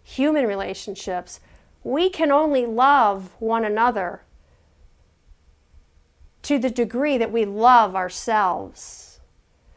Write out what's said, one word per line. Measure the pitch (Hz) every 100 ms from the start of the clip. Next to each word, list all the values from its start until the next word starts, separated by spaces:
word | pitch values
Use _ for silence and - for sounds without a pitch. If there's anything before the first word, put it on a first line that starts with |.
human | - - 285 302 233
relationships, | 202 196 190 - 190 - 180 - - - - _ _
we | 233 277 370
can | 339 311
only | 285 311 269 240
love | 226 269 285 214 196 190 -
one | 220 226
another | 214 214 247 220 175 - _ _ _ _ _ _ - _ _ _ _ - _ _ _ - _ _ _ _ - _
to | - 285
the | 247
degree | 240 220 240 294 262
that | 220
we | 226
love | 202 208 240 247 208 185
ourselves. | 185 - - 214 190 170 196 - - - - - - _ _ _ _